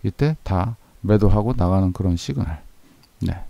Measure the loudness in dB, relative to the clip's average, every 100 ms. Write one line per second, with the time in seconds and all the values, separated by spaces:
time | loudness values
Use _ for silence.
0 | -6 -2 -2 -2 -4 -4 -4 -8 _ _
1 | 2 4 6 4 2 0 2 2 0 0
2 | -2 -2 -4 -6 -6 -8 -14 -20 -20 _
3 | _ _ -6 -6